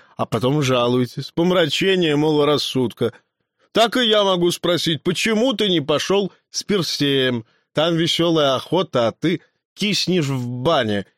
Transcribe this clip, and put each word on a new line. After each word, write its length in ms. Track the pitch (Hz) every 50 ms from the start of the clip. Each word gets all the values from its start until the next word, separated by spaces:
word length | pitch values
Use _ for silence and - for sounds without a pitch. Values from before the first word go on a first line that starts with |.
| - _ -
а 100 | - 117
потом 360 | - - 113 104 127 143 151 143
жалуетесь, 680 | 127 131 123 120 123 123 127 127 120 - - 135 -
помрачение, 840 | - - 170 185 180 185 170 151 - - 170 190 190 185 175 156 147
мол, 280 | 143 151 156 156 147 147
рассудка. 680 | 143 147 135 - - - 135 127 113 - - 120 110 - - _ _ _ _ _ _ _ _ _ _ -
Так 220 | 202 226 233 -
и 100 | 254 247
я 160 | 220 214 208 202
могу 300 | 196 185 180 175 175 170
спросить, 500 | - - 170 175 160 - 160 165 143 -
почему 500 | 180 170 - - 226 220 208 233 269 262
ты 160 | 196 220 202
не 120 | 180 160
пошёл 520 | 139 151 151 139 - - 185 202 202 180 - _ _ _
с 120 | - - -
Персеем? 840 | - 196 196 160 - - - 143 143 139 135 131 131 123 117 110 - _ _ _ _ _
Там 240 | 147 151 170 170
весёлая 580 | 160 170 165 - - 170 175 165 160 147 139 131
охота, 540 | 123 - - - - 185 - - 127 120 113
а 40 | 101
ты 280 | - - 160 185 151 - _ _ _ _ _ _
киснешь 540 | - 190 208 190 - - - 185 180 151 135
в 200 | 139 127 123 120
бане. 580 | 123 123 127 165 165 143 120 107 104 101 95 - _